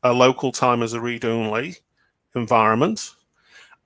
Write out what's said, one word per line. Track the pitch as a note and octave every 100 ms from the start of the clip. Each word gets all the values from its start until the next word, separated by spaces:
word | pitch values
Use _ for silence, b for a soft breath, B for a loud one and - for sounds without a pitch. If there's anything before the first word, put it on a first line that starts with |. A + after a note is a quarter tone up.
a | B2
local | B2 B2+ B2+ C3
time | - B2+ A#2+
as | A2+
a | A#2
read-only | A#2+ A#2 A#2 A2+ A2 A2 D#3 - _ _ _ _ _ B2
environment, | A2 A2+ A2 A2+ F3 A3 - _ _ b b b b b